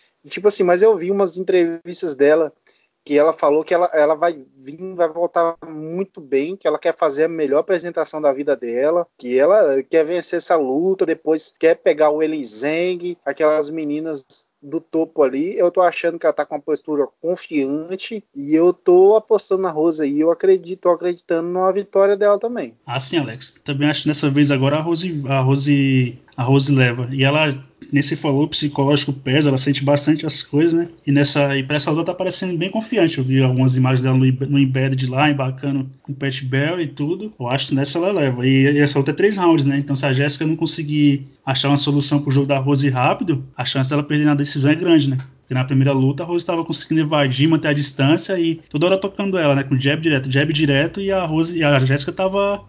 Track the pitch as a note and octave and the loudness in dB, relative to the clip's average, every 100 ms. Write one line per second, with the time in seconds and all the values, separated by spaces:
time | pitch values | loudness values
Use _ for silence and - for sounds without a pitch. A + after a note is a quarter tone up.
0 | _ _ C#3+ - G3+ - F3+ F3+ A3 G3 | _ _ -12 -2 0 2 0 4 4 2
1 | F3 G3 F#3+ E3+ F#3 F#3 E3+ E3 F3 F3 | -2 -2 -2 -2 0 0 0 -2 -10 -8
2 | E3+ C3+ C#3+ D#3 D#3 _ _ - _ _ | -6 2 4 4 0 _ _ -20 _ _
3 | - D3 D#3 D#3 D#3 D3+ D#3 F3 F3 D#3+ | -2 2 2 2 0 0 0 0 0 2
4 | D3 D#3 F3 D#3 C3 C#3 C3 D#3+ F#3 F3+ | 0 2 -2 -4 -16 _ -18 -14 -12 -4
5 | E3 E3 E3+ F3 E3+ E3 D#3 D#3 D#3 F3 | -4 -2 -2 0 -2 -4 -14 -12 -10 -8
6 | F#3+ - C#3 C3+ D3+ G3 E3 D3+ E3+ - | -8 -12 -4 -2 -2 -4 -4 -2 -4 0
7 | D#3+ C#3 D#3+ E3 D3 C#3 E3 F3+ F3 E3 | -2 0 -2 -2 0 0 0 -4 -4 -6
8 | D#3 D#3 D3 C3+ D3 C3 A#2+ A#2+ D3 F3 | -6 -2 -2 0 -2 -4 -4 -2 0 0
9 | E3+ _ B2 B2+ D3+ G#3+ E3 C3+ C3+ E3 | -4 _ -2 2 4 4 4 0 0 0
10 | D#3 F3 - F3 - E3+ C3+ C3+ F#3 F#3+ | 0 -2 -4 -6 0 0 0 0 0 0
11 | E3 D#3+ D#3 D#3 - _ D#3+ E3+ F#3+ D3+ | -2 -2 -2 -2 -4 _ 2 2 0 2
12 | D3+ D3+ D#3 D#3 A#2+ G#2+ C#3+ D#3+ F3+ F3+ | 2 2 -2 -2 -8 -6 -4 -2 -2 -4
13 | F3 E3+ - C#3 D#3 D#3 D3 D#3+ D3 D3 | -8 -8 -8 0 2 2 -2 -6 -6 -6
14 | D#3+ C#3+ _ - _ _ C#3+ D#3+ - D#3+ | -6 -10 _ -20 _ _ -10 -10 -4 -4
15 | D#3+ D#3+ C3+ C3+ E3+ A3+ F3 F3+ F3 - | -2 0 0 0 -4 0 0 4 2 2
16 | E3+ E3 D#3+ D3+ D3 D3+ D3+ D3 - D3 | -4 -2 -2 -2 -6 -6 -4 -6 -4 -2
17 | C3 _ E3 F3 - D#3 C3+ D3 E3 F#3+ | -2 _ -6 -6 -4 -4 -2 -4 -6 -10
18 | - A3 - C#3 C#3+ D#3 F3 F3+ - F3+ | -10 -12 -12 -12 0 2 2 2 4 6
19 | F#3+ G#3+ G#3+ G#3+ - F#3+ F#3+ D#3 E3 D#3 | 8 6 2 -2 0 -2 -2 0 -2 0
20 | C#3+ D3 D#3+ E3 F#3+ F#3+ E3+ F#3 F3+ E3+ | -2 0 0 2 2 2 0 -2 0 0
21 | F3 F3 _ E3+ E3+ F3+ F#3 F#3+ G3 G3 | -2 -6 _ -4 -2 -2 0 -2 -2 2
22 | G3 G3+ G3+ G3+ A#3 A#3+ B2+ A2+ - B2+ | 2 2 2 0 -2 -8 -10 -14 -8 -8
23 | - E3+ B2+ A2 - _ - C#3 D3 D3+ | -4 -4 -4 -10 -16 _ -8 -2 0 0
24 | D3+ D3 D3 C#3 C#3+ C#3 C#3 D3+ E3 E3 | -2 0 0 2 2 2 2 0 -2 -2
25 | F3+ D3+ C3+ C3+ C3 C#3 C#3+ C#3+ C3+ C3 | -4 -6 -2 0 2 2 2 2 4 2
26 | B2 - _ - A#2+ C#3 C#3 C3+ B2 A#2+ | 0 -6 _ -6 2 2 4 4 2 0
27 | A#2+ C3+ C#3 D3+ D#3 C3+ - _ - C#3+ | -6 0 2 2 0 -2 -12 _ -2 -2
28 | C3 D#3 D#3 C#3 D3+ - D3 C#3+ C#3 D3 | 0 -2 0 0 0 -2 -4 -2 2 2
29 | C#3 C3 - C#3 D3 C3+ C#3+ C3+ C#3 C#3+ | 0 -6 0 2 2 2 0 0 2 2
30 | D3+ D3+ D#3+ - - C#3+ E3 E3 E3+ - | 2 0 -2 -4 -2 2 2 2 -2 -6
31 | - C#3+ C#3+ D3 C#3+ C#3 C3+ D3 E3 D#3 | 0 2 2 2 0 0 -2 -4 -2 -2
32 | E3 - F#3 - F#3 E3+ F#3 A3 A3 A3+ | -2 -4 -4 -4 -4 -4 -4 -6 -4 0
33 | E3 C#3+ B2+ C3+ C3 B2+ C3 B2+ C3 C3 | 0 0 0 2 2 2 2 2 2 2
34 | C3 C3 C3 C3 C3+ C#3+ C3+ C3 C3+ C3 | 2 2 2 0 0 2 2 0 -2 -2
35 | C3 C3 D3+ C#3 C3 C3 C#3 C#3 C3 - | -2 0 0 0 -4 -4 -4 -4 -6 -14
36 | - C3 C#3 C3 C3 C3+ D3 F3+ D3+ C3 | -14 -6 -6 -6 -4 -2 0 -2 -6 -6
37 | D3 G3 G#3+ - A#2+ C3+ - C3+ C#3+ F3 | -6 -4 -8 -10 -4 -4 -2 -2 -2 -2
38 | F3+ G3 C#3 B2 B2+ C3+ C3+ D3 C#3+ C#3 | 0 0 0 0 2 4 4 4 2 2
39 | C3+ - G3+ G3 F3 D#3+ C#3 C#3 C#3+ C3+ | -2 0 0 2 2 4 2 0 -2 -4
40 | C#3+ C3 D3 C#3+ D#3 D#3+ E3 - D3+ D3+ | -2 0 -2 -2 -4 -2 -4 -4 -4 2
41 | D3 C#3 C3+ _ - C3 C#3+ C#3+ D3 C#3+ | 2 2 -6 _ -4 -2 0 0 2 0
42 | C#3 D3 C#3+ C3+ C#3 C3+ C3+ C#3 C#3+ B2+ | 0 -2 2 0 2 0 0 0 0 0
43 | C3+ F#3+ F#3 C3 - - - C#3 C3 D3 | 0 0 -2 -4 -6 -8 -4 -2 -2 -2
44 | D3 D3+ D3+ C#3+ C#3+ D3 C#3 D#3 F3+ D#3+ | -2 0 2 0 -2 0 0 2 4 4
45 | C3+ C3 - _ _ B2+ C3 C3+ C3+ C3+ | 4 -4 -8 _ _ -4 0 2 2 2
46 | C3+ C#3+ E3+ F3 E3+ E3+ E3 D3+ - D#3+ | 0 0 -4 -4 -2 -4 -4 -8 -2 0
47 | D#3 D3+ C3+ B2 D#3 D#3+ D#3 D3 C#3 - | 2 2 0 2 2 2 2 -2 -2 0
48 | C3+ E3+ - F#3+ E3 D#3+ _ D3 F3 F#3+ | 2 2 0 -2 -2 -2 _ 0 2 2
49 | G3 G3 G3+ F#3 D3+ C#3 C3+ C3 C#3 D#3+ | -2 -4 -2 0 2 2 0 0 0 0
50 | D#3+ C#3 C3+ C3+ D3 D3+ D3+ C#3 E3 G3 | 0 0 0 0 0 0 2 2 0 -4
51 | G3 F#3+ E3+ D#3 E3 F3 D3 C#3 C3 C#3+ | -2 -2 0 -2 -2 0 2 2 2 0
52 | - F3 F#3+ G3 G3+ G3+ | -2 -4 -2 0 -2 -4